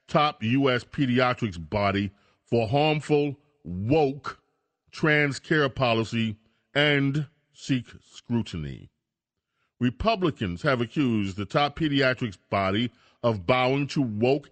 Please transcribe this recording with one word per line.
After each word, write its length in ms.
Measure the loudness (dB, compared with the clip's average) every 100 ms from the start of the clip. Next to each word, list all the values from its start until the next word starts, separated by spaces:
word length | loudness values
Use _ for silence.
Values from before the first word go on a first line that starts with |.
| _
top 340 | 2 2 0
U 280 | 0 2 2
S 120 | 0
pediatrics 760 | -4 -2 0 2 2 0 -4 -6 -6
body 420 | 0 0 0 -2 -8 _ _
for 240 | _ 0 2
harmful, 680 | 2 2 2 2 2 2 -4 _ _
woke 760 | -12 -8 0 2 2 -2 -10 -14 _ _ _ _ _
trans 480 | -2 2 2 2 -2
care 300 | -2 2 2
policy 680 | 0 0 0 0 -2 -4 -6 _ _ _
and 520 | 0 2 2 2 -2 -6 _ _
seek 340 | _ -4 -2 -4 -18 _
scrutiny. 800 | -20 _ -2 -2 -8 -8 -12 -18 _ _ _ _ _ _ _ _ _
Republicans 840 | -4 0 -2 0 -2 -2 -6 -2
have 180 | -2 0
accused 560 | -2 -2 -2 0 -2 -6
the 80 |
top 340 | -4 -2 -2 -2
pediatrics 600 | -2 2 0 0 -6 -10 _
body 420 | -2 0 0 -2 -8 _ _
of 240 | -2 -2 0
bowing 400 | 2 2 0 -2
to 140 | -2
woke 460 | -2 0 2 2 -2